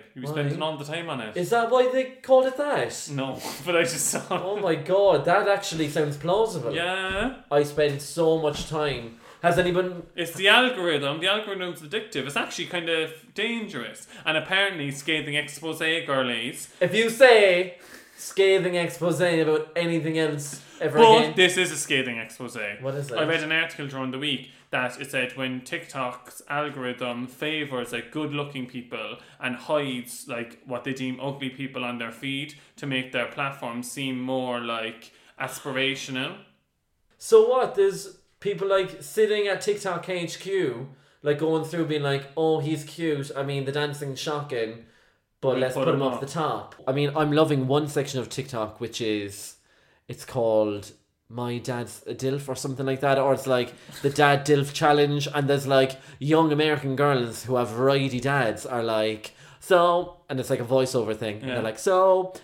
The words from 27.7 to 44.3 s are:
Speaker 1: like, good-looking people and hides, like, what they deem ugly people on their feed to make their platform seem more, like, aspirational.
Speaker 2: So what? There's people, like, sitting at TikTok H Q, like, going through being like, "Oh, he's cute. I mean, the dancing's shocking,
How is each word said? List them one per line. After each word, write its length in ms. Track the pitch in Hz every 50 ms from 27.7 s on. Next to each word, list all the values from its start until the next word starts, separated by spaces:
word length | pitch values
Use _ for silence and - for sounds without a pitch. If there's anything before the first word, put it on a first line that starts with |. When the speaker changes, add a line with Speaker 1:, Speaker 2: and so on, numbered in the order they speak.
| 131 123 123 120
Speaker 1:
like, 180 | 123 117 - -
good-looking 560 | - 151 151 143 143 143 143 143 139 131 123
people 520 | 123 - 120 117 - 120 113 107 107 120 - - - - -
and 140 | - 127 123
hides, 720 | 120 - - 156 147 143 135 127 123 120 - - - -
like, 320 | 143 123 117 117 - - - -
what 160 | 127 123 120
they 100 | - 139
deem 280 | 131 127 131 127 127 -
ugly 260 | 131 139 135 139 135 127
people 340 | 131 - 135 131 135 127 123
on 140 | 123 120 117
their 120 | 117 117
feed 420 | 117 - 139 135 135 139 147 147 - - - _ _
to 100 | - 147
make 260 | 139 131 131 127 131
their 140 | - 123 117
platform 560 | 113 - 147 139 139 143 - 135 120 117 120 123
seem 360 | - - 139 139 131 127 123
more, 380 | 127 131 131 131 127 123 120 120
like, 520 | 120 117 117 113 110 117 117 - - - _ _ _ _ _ -
aspirational. 960 | 139 123 - - - 147 127 131 135 135 135 135 - - 131 127 135 160 196 - - _ _ _ _ _ _ _ _ _ _ _ _ _ _ -
Speaker 2:
So 300 | - - 226 220 220 240
what? 260 | 254 262 233 - -
There's 440 | 202 196 196 180 165 - - - _ _ _ _ _
people, 280 | - 202 196 160 196 196
like, 340 | 196 196 185 - - -
sitting 460 | 147 - - 214 220 202 214 208 202 202
at 120 | 185 160
TikTok 480 | - 208 202 208 - 190 175 165 - 185
H 300 | 185 175 170 - - -
Q, 520 | - 185 196 190 165 131 117 120 135 143 - - _ _ _ _
like, 160 | - 147 147 147
going 260 | 160 160 160 156 147
through 220 | 147 170 170 160
being 160 | 147 151 147
like, 220 | 143 139 139 139 139 - -
"Oh, 240 | 160 160 160 160 151
he's 240 | 143 156 160 147 -
cute. 460 | - - - 165 160 147 139 131 - -
I 60 | 135
mean, 220 | 139 139 139 139 135
the 80 | 135
dancing's 480 | 139 147 147 147 143 143 147 139 131 131
shocking, 640 | - 160